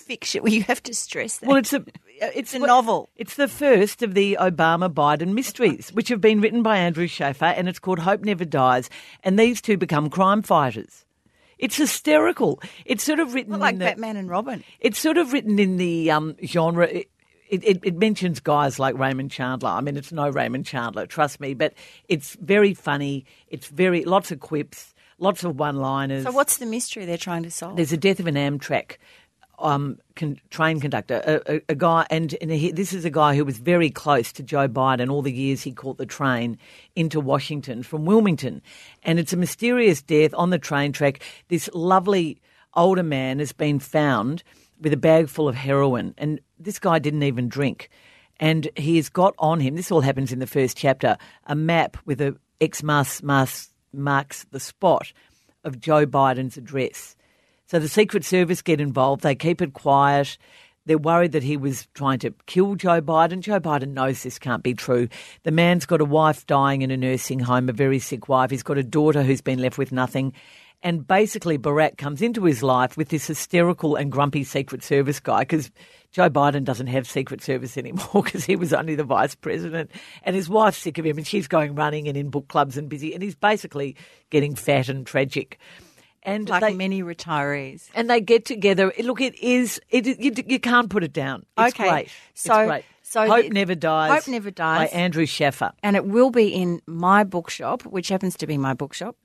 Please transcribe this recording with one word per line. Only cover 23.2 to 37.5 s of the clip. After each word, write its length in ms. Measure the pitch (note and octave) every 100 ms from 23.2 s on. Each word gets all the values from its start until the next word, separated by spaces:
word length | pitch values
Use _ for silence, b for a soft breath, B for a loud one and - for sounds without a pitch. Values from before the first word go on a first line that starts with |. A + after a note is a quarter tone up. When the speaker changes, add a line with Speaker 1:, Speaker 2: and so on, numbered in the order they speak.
| - b b
Speaker 2:
It's 200 | D3+ -
very, 360 | D3 F#3 F3
lots 280 | E3 G3 -
of 80 | D#3
quips, 520 | - D3+ - - - _ b b
lots 240 | F#3 F#3+ F3
of 120 | C#3+
one-liners. 640 | D3 C#3 C3+ C3+ C3+ C3+
Speaker 1:
So 80 | C3+
what's 260 | C4 C#4+ -
the 80 | A#3
mystery 400 | A#3 - A3 F3+
they're 100 | E3+
trying 260 | F#3 E3+
to 80 | E3+
solve? 240 | - E3+ F3
Speaker 2:
There's 160 | D#3+
a 40 | E3
death 220 | F#3 F#3+
of 60 | E3+
an 80 | C#3+
Amtrak, 640 | C#3+ C#3+ - C3+ - - b b b _ _ -
um, 400 | D#3 C#3 C#3+ - _ -
con-, 240 | D#3 C#3 _
train 300 | - D#3+ D#3+
conductor, 420 | C#3+ B2 - A#2 - D#3 -
a, 100 | D3+
a, 40 | -
a 60 | D#3
guy, 320 | E3+ E3 D#3
and, 260 | D#3+ D#3+ D#3
and 80 | D#3+
he, 220 | D#3 E3+
this 200 | E3 G3
is 140 | F#3 D#3+
a 60 |
guy 240 | D3+ D3 C#3+
who 100 | C#3+
was 140 | A2+
very 320 | B2+ F3 D#3
close 400 | - D3+ C#3 A2+
to 80 | -
Joe 260 | C3 C#3+ C#3
Biden 440 | C3+ C3 B2+ B2+
all 100 | C#3+
the 100 | C#3
years 300 | B2 C3+ C3+
he 120 | C#3
caught 260 | A#2 C3+ B2
the 80 | B2+
train 500 | - C3+ B2 A#2+ G#2+ B B B F3+
into 240 | D#3+ D#3
Washington 640 | C3+ C#3 -